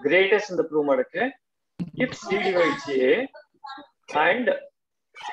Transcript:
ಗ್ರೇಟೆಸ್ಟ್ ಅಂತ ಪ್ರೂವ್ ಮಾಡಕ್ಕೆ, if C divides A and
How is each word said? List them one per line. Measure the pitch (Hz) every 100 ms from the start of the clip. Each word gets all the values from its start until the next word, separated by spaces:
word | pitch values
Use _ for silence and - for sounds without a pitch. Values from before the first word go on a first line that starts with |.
| 139
ಗ್ರೇಟೆಸ್ಟ್ | 175 196 202 -
ಅಂತ | 175 160
ಪ್ರೂವ್ | 151 143
ಮಾಡಕ್ಕೆ, | 131 123 175 254 - _ _ _ - 170 -
if | 254 -
C | - 381 381
divides | 370 330 - 147 135
A | 127 175 269 - - _ - - - _ - 147 160
and | 226 233 - - _ _ _ _ - -